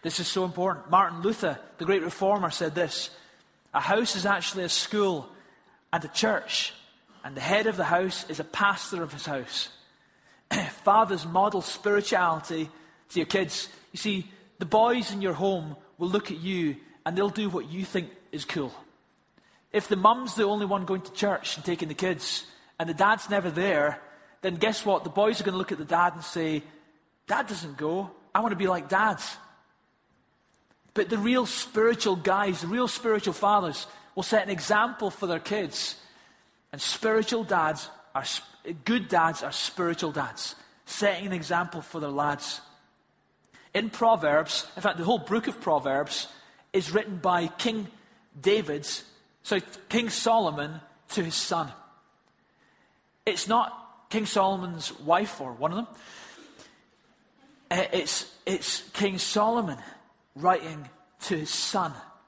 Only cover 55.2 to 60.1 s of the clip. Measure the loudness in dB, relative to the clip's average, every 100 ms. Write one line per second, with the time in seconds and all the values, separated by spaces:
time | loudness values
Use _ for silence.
55.2 | 2 -6 -10 -4 -4 -2 -6 -12 -20 -20
56.2 | -20 -20 -20 -20 -20 _ _ _ _ _
57.2 | _ _ _ _ _ 0 0 0 0 -2
58.2 | -4 -10 -4 -4 -2 -4 -4 -2 -2 0
59.2 | 0 2 2 2 -2 -6 -12 -20 _